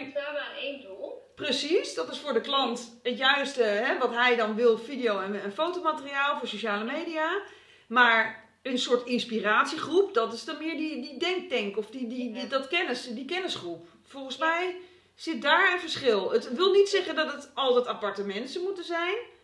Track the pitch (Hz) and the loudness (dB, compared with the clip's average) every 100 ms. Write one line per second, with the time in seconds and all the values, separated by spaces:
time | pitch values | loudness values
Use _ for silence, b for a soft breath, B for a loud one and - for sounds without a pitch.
0 | 269 285 285 294 - 240 269 285 190 196 | -6 -6 -4 -6 -6 -8 -8 -8 -12 -12
1 | - - - - 285 277 294 392 - - | -12 -12 -16 -8 -2 -2 2 0 0 -4
2 | - 269 294 226 - 277 247 240 - - | -6 -6 -2 -2 0 0 0 -2 -8 -8
3 | 247 233 269 277 269 254 220 202 262 349 | -4 0 2 2 2 2 2 2 0 2
4 | 240 233 247 233 214 220 240 220 254 269 | 2 4 4 4 2 4 4 4 0 -2
5 | 233 196 190 208 202 202 339 359 320 277 | 0 0 -2 -4 -4 -2 -2 0 0 -2
6 | 277 277 285 294 226 208 220 202 226 302 | -2 0 0 0 -4 -4 -2 -2 -2 -4
7 | 339 311 320 392 - B B B B 233 | -4 -2 0 -2 -6 B B B B 6
8 | 240 226 220 - - _ 262 247 - 247 | 6 6 2 -4 -18 _ -4 -2 2 2
9 | 254 240 - 220 202 226 277 311 269 349 | 2 -2 0 0 4 4 2 0 2 4
10 | 392 233 220 226 - 294 311 285 311 262 | 4 2 0 -2 -8 -6 -4 -4 -4 -6
11 | 294 254 339 370 - 247 202 220 214 262 | -8 -4 -2 -2 -2 -2 -2 -4 -6 -6
12 | 226 254 247 220 214 269 277 349 330 247 | -6 -6 -6 -6 -4 -4 0 -2 0 -4
13 | 254 220 262 349 359 - 175 165 B B | -6 -8 -6 -4 -4 -6 -8 -12 B B
14 | _ 277 262 254 320 339 370 359 B B | _ -14 -10 -2 0 0 -2 -6 B B
15 | B B 330 240 285 330 381 359 330 - | B B -8 -2 4 4 4 2 -4 0
16 | 269 208 185 226 240 247 381 392 403 381 | 2 4 4 0 0 2 4 6 6 4
17 | 339 311 277 269 - - 262 247 240 214 | 2 0 -2 -4 -10 -2 4 4 2 -2
18 | 202 202 202 196 269 359 370 359 339 339 | -4 -4 -4 -4 -6 -4 -4 -4 -4 -2
19 | 349 440 466 - | -2 -2 -6 -16